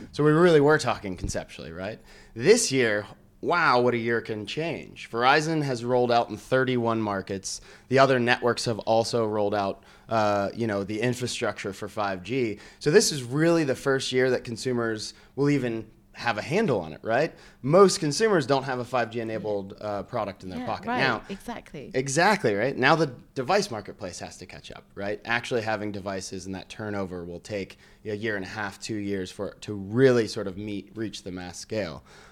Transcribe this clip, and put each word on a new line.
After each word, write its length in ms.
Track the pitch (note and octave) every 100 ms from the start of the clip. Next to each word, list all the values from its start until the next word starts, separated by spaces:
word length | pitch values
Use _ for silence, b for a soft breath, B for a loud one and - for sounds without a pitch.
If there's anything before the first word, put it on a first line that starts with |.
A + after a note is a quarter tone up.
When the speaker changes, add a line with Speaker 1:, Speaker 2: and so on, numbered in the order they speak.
| B
Speaker 1:
So 100 | -
we 80 | D3
really 280 | D3+ F3+ D#3+
were 200 | C#3+ D#3
talking 360 | C3 G#2+ G2 F2+
conceptually, 560 | G2 - D#2+ - C2+
right? 280 | E2 F#2+ A2+ B B B -
This 360 | C3 A#3+ -
year, 340 | C3 A#2+ G#2 G#2 - - _
wow, 400 | A2+ E3+ D#3+ B2
what 140 | B2
a 60 | A#2+
year 200 | A2+ A#2
can 280 | A2 A2 G2+
change. 640 | - E3 A#2 A#1 - -
Verizon 500 | A2+ B2 D3+ D#3 D#3+
has 240 | C#3+ B2 A#2+
rolled 260 | B2 B2
out 200 | A#2 A#2
in 60 | G#2
thirty-one 640 | - C3 C3 B2+ A2+ A2+
markets. 600 | G#2+ G2 F#2+ G2 - - B B -
The 100 | B2+
other 200 | C3+ C3
networks 460 | A#2+ A#2+ A#2+ A2+ -
have 140 | A2
also 480 | - A2+ A2+ A#2+ A2+
rolled 260 | G#2+ G2+
out, 300 | G#2 G2 - B B -
uh, 400 | A2+ G#2 G2+ G2 -
you 100 | A2+
know, 180 | G2+
the 160 | G2 G#2
infrastructure 720 | A#2+ B2 B2 - A2+ G2+ G#2
for 160 | F#2+ G#2
five 360 | A2 G2+ F#2+
G. 340 | F2+ C3 A#2+ G2+ B B
So 100 | C#3+
this 220 | F3 A3+
is 100 | D3+
really 420 | A#2+ C#3 D#3+ E3+
the 120 | D3+ A#2+
first 360 | C#3 C3+ B2+
year 200 | B2+ C3
that 120 | A#2+
consumers 720 | - A2+ C3 A#2+ A#2 A2 G#2 b b -
will 160 | C#3+
even 340 | C#3+ B2 A2+ G#2+ - _ -
have 200 | A#2+ G#2+
a 40 |
handle 380 | G2 E3 A3 A2
on 140 | D#2+
it, 60 | D#2
right? 300 | - A#2 E3 B B B
Most 380 | B2 E3 G3 F#3
consumers 480 | D3+ C#3+ A3 F#3+ B2
don't 160 | C#3
have 160 | C3 B2+
a 60 | A2+
five 260 | B2+ A2+
G 80 | A#2
enabled, 560 | A2+ A2 G#2 G#2 F#2+ G2
uh, 220 | G#2 G2+
product 400 | F#2 A#2+ G2+ F#2
in 60 | F#2
their 100 | F#2
Speaker 2:
Yeah, 60 | B3
Speaker 1:
pocket. 220 | G#2 G#3
Speaker 2:
right, 120 | B3
Speaker 1:
Now, 240 | C4+ A3+ -
Speaker 2:
exactly. 640 | G3 - A3+ - D#3+ A2+
Speaker 1:
Exactly, 600 | B2+ C#3 C3+ F3+ G3 B2+ G2+
right? 220 | B2 -
Now 180 | B2+ D#3
the 160 | D#3+ A#2 -
device 360 | - C3 G3 -
marketplace 500 | A2+ G2+ - G2 E2+
has 180 | F#2 -
to 80 | F#2
catch 260 | D2+ -
up, 140 | - - -
right? 240 | G2 G#2 A2
Actually 380 | A#2 A#2+ B2
having 280 | A2 G#2+ G#2
devices 540 | G2+ F#2+ G2 - F#2+ F2+
and 100 | F#2+
that 140 | -
turnover 560 | - G#2+ G2+ G2 F2+ F2
will 160 | F2
take 360 | - G#2+ F#2+ - b b G#2
a 100 | G#2
year 220 | A2+ G#2
and 80 | F#2
a 20 |
half, 320 | G2+ G2+ F#2
two 160 | - G#2+
years 340 | G2+ G2+ F#2
for 200 | - G2
it 120 | -
to 100 | -
really 520 | G#2+ G2 A2 C3 B2 G#2+
sort 220 | A#2 G2
of 100 | F#2
meet, 320 | G#2+ G2+ - G#2+
reach 280 | A2 -
the 100 | -
mass 260 | F2+ F2 -
scale. 420 | - A2 F#2 C#2+ B B B